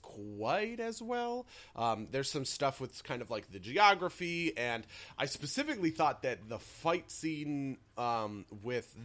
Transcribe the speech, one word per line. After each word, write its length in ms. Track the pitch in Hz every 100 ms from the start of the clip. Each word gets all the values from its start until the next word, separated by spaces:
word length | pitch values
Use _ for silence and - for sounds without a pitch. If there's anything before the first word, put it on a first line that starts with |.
quite 760 | - 107 104 104 110 180 220 233
as 240 | 226 220
well. 420 | 226 240 240 247 240 - - -
Um, 320 | 117 110 101
there's 220 | 135 135
some 140 | 151 131
stuff 360 | - 190 -
with 220 | 127 -
kind 180 | - 123
of, 80 | 110
like, 220 | 110 -
the 80 | 95
geography, 960 | 95 156 208 190 180 - 175 170 165 -
and 300 | 120 113 110 - - -
I 80 | 139
specifically 640 | - 143 - 294 240 165
thought 320 | 160 156 123
that 260 | 131 104 107
the 80 | 113
fight 540 | - - 160 175 -
scene, 640 | - 160 151 151 143 139 127 - -
um, 500 | 120 117 107 104 - 104
with 320 | 110 123 - -